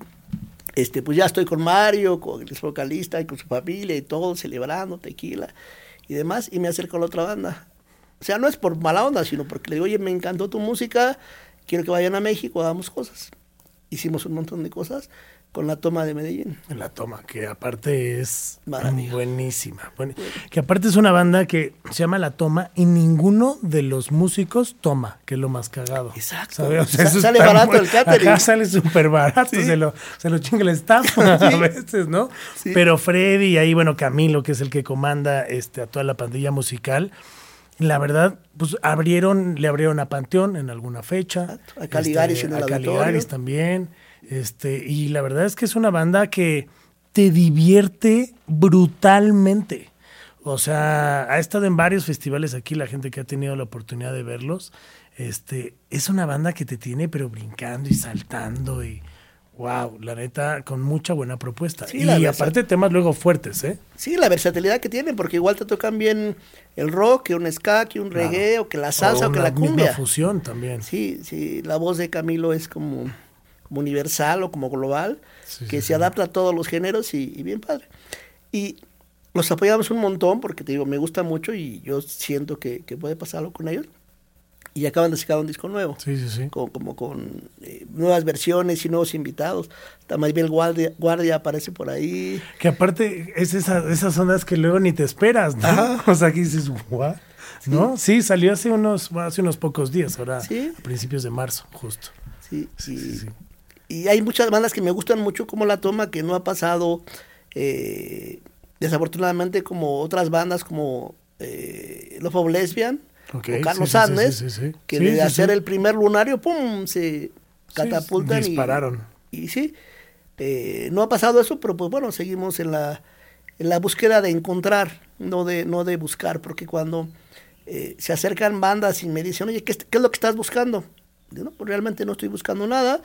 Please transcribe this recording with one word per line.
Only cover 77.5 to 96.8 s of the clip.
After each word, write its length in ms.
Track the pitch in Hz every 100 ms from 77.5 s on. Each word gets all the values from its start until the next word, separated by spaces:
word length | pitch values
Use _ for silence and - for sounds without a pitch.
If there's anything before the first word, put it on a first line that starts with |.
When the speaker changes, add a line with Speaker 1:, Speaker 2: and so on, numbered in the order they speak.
| 214
Speaker 1:
padre. 280 | - - - - - - - _ _
Y 260 | 208 202 - _ _ _ _ _
los 180 | 175 165
apoyamos 400 | 165 202 220 220
un 80 | 226
montón 400 | 202 185 180 220
porque, 220 | 214 -
te 80 | 151
digo, 140 | 139 139
me 120 | 143
gusta 260 | 160 175
mucho 300 | 175 160 160
y 280 | 214 143 95
yo 200 | 131 139
siento 580 | 143 - - 139 147 151
que, 220 | 127 120
que 160 | - 139
puede 180 | 151 165
pasar 240 | 156 165
algo 140 | 165
con 140 | 170 160
ellos. 180 | 196 311 _ _ _ _ _ _ _ -
Y 120 | 143 143
acaban 240 | 165 170
de 80 | 156
sacar 220 | - 156
un 80 | 151
disco 200 | 151 180
nuevo. 260 | 202 170 139
Speaker 2:
Sí, 180 | 143 139
sí, 120 | 123
sí. 200 | 110 139
Speaker 1:
Con, 180 | 131 123
como 260 | 131 - -
con, 540 | 123 139 - - - _
eh, 260 | - - -
nuevas 320 | 156 170 175 160
versiones 600 | 139 170 175 180 165 160
y 40 |
nuevos 260 | 165 165 160
invitados. 560 | 143 - 160 185 160 - - -
Hasta 160 | - 147
Maribel 320 | 151 160 160
Guardia, 440 | 160 170 165 165 160
Guardia 360 | 165 170 165 156
aparece 340 | 151 151 -
por 180 | 175 139
ahí. 500 | 139 156 180 185 190 - -
Speaker 2:
Que 80 | 170
aparte 640 | - 190 180 214 180 170 165
es 200 | 175 190
esa, 360 | 175 180 156
esas 240 | 160 190 160
ondas 260 | 185 185 -
que 100 | 165
luego 240 | 165 190
ni 140 | 185
te 100 | 165
esperas, 520 | 139 - 214 247 151 120
¿no? 120 | 160
Speaker 1:
Ajá. 360 | - 247 247 -
Speaker 2:
<laughs> 60 |
O 20 |
sea, 180 | 165 165
que 100 | 165
dices, 280 | 170 156 143 117